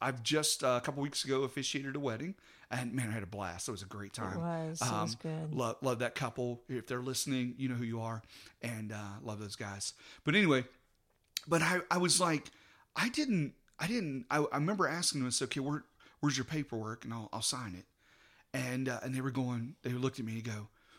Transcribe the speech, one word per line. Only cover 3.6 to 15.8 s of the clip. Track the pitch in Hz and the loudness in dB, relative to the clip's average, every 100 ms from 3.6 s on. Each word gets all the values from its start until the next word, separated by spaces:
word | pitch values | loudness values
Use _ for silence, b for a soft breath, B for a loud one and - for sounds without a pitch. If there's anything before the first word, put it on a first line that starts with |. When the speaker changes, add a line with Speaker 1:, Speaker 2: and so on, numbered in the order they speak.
| - | -6
Speaker 1:
It | |
was | 104 | -6
a | 95 | -8
great | 104 101 | -10 -10
time. | - 101 98 | -6 -4 -2
Speaker 2:
It | |
was. | 170 165 160 160 | -2 -2 -4 -2
It | 123 | 0
was | 107 110 | 0 0
Speaker 1:
Um, | 113 | -2
Speaker 2:
good. | 160 156 156 | -6 -4 -4
Speaker 1:
lo-, | 139 117 - | 0 0 0
love | 131 120 | 0 0
that | 120 - | 0 0
couple. | 127 123 123 120 - | -4 -2 -2 -4 -6
If | 127 104 | -6 -4
they're | 123 | -4
listening, | 127 127 - 131 123 123 | -2 -2 0 2 0 0
you | 131 | -2
know | 120 | 0
who | |
you | 120 117 | -2 -2
are. | 113 113 - B B B | -2 -6 -8 B B B
And, | 120 113 107 | -6 -4 -6
uh, | 107 104 101 | -6 -8 -10
love | 120 104 | -8 -8
those | 104 101 | -8 -6
guys. | 104 98 - - B B | -6 -6 -8 -8 B B
But | - | 4
anyway, | 180 190 135 123 - _ _ _ _ _ - - | 6 8 6 4 -10 _ _ _ _ _ -8 2
but | 165 | 4
I, | 160 180 175 | 6 2 2
I | 180 | 4
was | 180 170 | 6 6
like, | 180 151 - b b b b - | 4 2 -2 b b b b 0
I | 208 | 0
didn't, | 240 285 196 143 - _ _ | 2 2 4 2 -4 _ _
I | 170 | -2
didn't, | 240 170 135 120 | 0 0 -2 0
I, | 151 | 2
I | 151 139 | 2 2
remember | 156 208 165 | 2 2 2
asking | 165 175 147 | 2 0 0
them, | 127 | 0
I | |
said, | 120 127 | 0 0
"Okay, | 143 | -2
where, | 135 147 | 0 -2